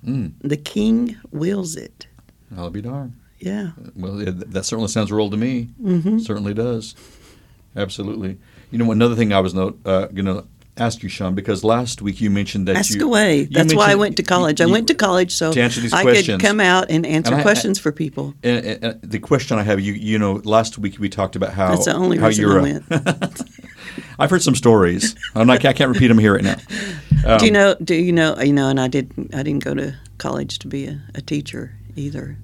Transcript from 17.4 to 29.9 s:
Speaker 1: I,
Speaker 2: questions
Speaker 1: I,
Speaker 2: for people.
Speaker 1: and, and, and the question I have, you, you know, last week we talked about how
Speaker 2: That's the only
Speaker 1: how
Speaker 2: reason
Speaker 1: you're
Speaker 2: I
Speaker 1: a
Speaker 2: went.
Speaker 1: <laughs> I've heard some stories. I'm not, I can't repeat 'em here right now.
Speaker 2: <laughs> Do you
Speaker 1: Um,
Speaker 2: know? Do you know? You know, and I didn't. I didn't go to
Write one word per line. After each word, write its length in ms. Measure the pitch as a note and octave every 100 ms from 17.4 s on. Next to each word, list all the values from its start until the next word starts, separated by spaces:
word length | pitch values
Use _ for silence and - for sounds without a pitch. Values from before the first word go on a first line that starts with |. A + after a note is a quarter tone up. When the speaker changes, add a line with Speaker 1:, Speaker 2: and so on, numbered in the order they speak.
Speaker 1:
I, 20 |
Speaker 2:
questions 360 | D3+ A3 A3+ G3
Speaker 1:
I, 40 |
Speaker 2:
for 100 | D#3+
people. 420 | D3+ D#3 C#3+ C#3 C#3+
Speaker 1:
and, 220 | A#2+ A#2+
and, 200 | - G#2+
and 180 | A2+ -
the 160 | - G#2+
question 400 | - C#3+ - A2
I 40 |
have, 160 | G#2 G2+
you, 120 | G2
you 240 | G#2 G#2+ A2
know, 220 | G#2 G2
last 340 | G#2 A2 A2+ -
week 200 | G2+ -
we 100 | G2+
talked 280 | G2+ F#2+ F#2+
about 160 | F#2+
how 160 | F#2 F#2
Speaker 2:
That's 140 | F2+ -
the 80 |
only 240 | - F#3 F3
Speaker 1:
how 100 | A2
Speaker 2:
reason 140 | G#2+
Speaker 1:
you're 160 | G#2 G2
Speaker 2:
I 100 | F#2+
Speaker 1:
a 40 |
Speaker 2:
went. 120 | - -
Speaker 1:
<laughs> 1300 | E3 - - F#3+ - - - - - - - - -
I've 120 | C#3+
heard 120 | F3+
some 120 | E3
stories. 600 | B2 A#2+ A2 F2+ F2 - - -
I'm 120 | - A#2
not, 180 | B2
I 80 | C3+
can't 200 | - C3+
repeat 180 | B2 B2+
'em 80 | A2+
here 160 | G#2+
right 100 | G2
now. 120 | G2 -
Speaker 2:
<laughs> 840 | - - - D#3+ - - - A2+
Do 60 |
you 60 | A3
Speaker 1:
Um, 20 |
Speaker 2:
know? 220 | G#3 G3 -
Do 120 | E3
you 180 | E3 F3+
know? 240 | E3+ D#3+ -
You 120 | C#3
know, 160 | C#3+ C3+
and 120 | C3+
I 80 | C3
didn't. 460 | C#3 C3 - C3
I 80 | -
didn't 200 | C#3+ C#3+
go 100 | C#3
to 200 | C#3+ C#3+